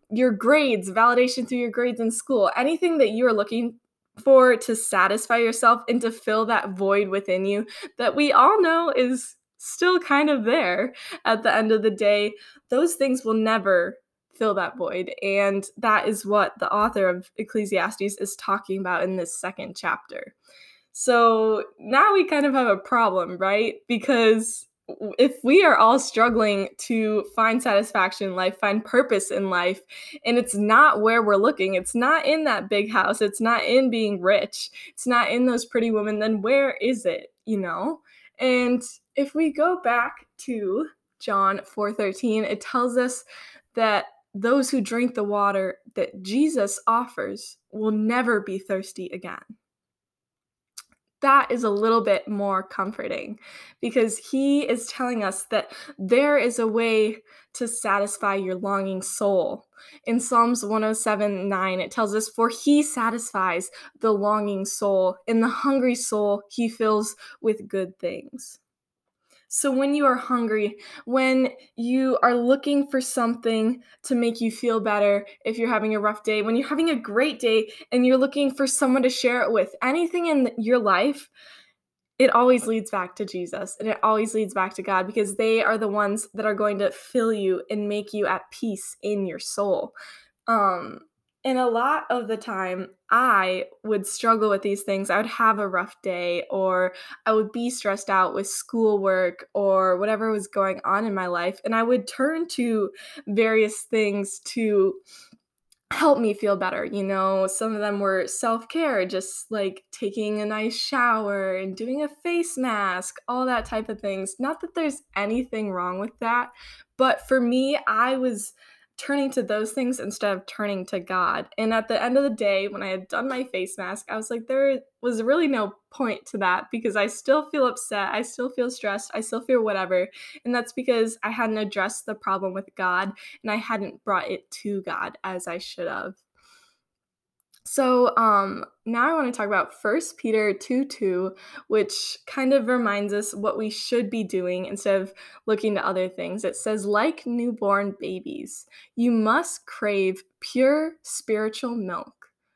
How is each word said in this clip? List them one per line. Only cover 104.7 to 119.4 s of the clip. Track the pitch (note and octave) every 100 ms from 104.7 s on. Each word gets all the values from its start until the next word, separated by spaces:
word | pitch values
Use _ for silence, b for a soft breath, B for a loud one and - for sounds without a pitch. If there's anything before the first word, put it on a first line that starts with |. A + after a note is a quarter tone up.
| G3+ F#3+ - B B B _ _ _ _ _ _
help | - D4+ C#4
me | A3+
feel | G#3 G#3 G3
better. | F#3 -
You | - G3+
know, | G3 G3 F#3+ G3 F#3+
some | - A3
of | G#3+
them | G#3 G3+
were | G3 F#3+ -
self-care, | - A#3+ A3+ A3+ E4 D#4 A3 F#3
just, | F#3+ F#3+ - -
like, | G#3+ G3 F#3+ -
taking | - G3+ G3+ G#3 G#3+
a | G#3
nice | G#3+ A3 A3+
shower | - C4+ A#3+ A3 G#3 G3+ F#3+ F#3
and | F#3+ F#3+
doing | A3+ C#4
a | D4
face | D4 F4 E4+ E4+ -
mask, | B3+ G#3+ G3 F3+ - - -
all | B3 B3+
that | A#3+
type | A3 A3 A3
of | G#3
things. | G3+ F#3+ F#3+ -
Not | C4 D#4
that | F4 F4
there's | D#4 C4+ - -
anything | G3+ A#3 B3 G#3+ G#3
wrong | F#3 F3+ F#3
with | G#3+ -
that, | A#3 A#3+ B3 B B B B -
but | C4 - -
for | C4
me, | A#3+ B3+ C4+ D4 -
I | A3 B3 C4
was | B3+ G#3 - b b b b -
turning | - C#4+ C4+
to | C4